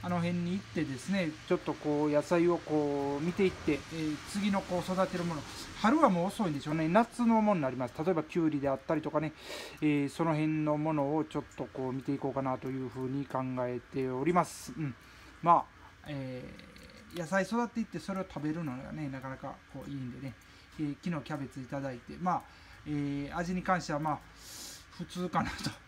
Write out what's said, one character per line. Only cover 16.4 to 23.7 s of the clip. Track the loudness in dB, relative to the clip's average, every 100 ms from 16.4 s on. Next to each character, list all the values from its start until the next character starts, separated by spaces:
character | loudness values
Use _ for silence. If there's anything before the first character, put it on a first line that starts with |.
| -12 -16 -18 -18 -20 -20 -12
ー、 | -8
野 |
菜 | 0 0
育 | 2 0
っ | 0
て | -2
い |
っ | -4
て、 | -6
そ | -6
れ | -4
を |
食 | -4 -4
べ | -2
る | -2
の | -4 -6
が | -8
ね、 | -6 -6
な | -6
か | -8
な | -8
か | -10 -12 -14
こ | -12 -8
う、 |
い |
い |
ん | -8 -8
で | -8
ね。 | -10 -12 -20 -20 -20 -6
え |
ー、 | -4 -4
昨 | -4 -4
日 |
キ | -4
ャ | -6
ベ | -6
ツ | -8
い | -6
た | -6
だ | -4
い | -8
て、 | -12 -4
ま | 0
あ、 | 0 -4 -20 -20 -16 -6
え | -2 -2 -2 -4
ー、 | -4
味 | -2
に | -2
関 | 0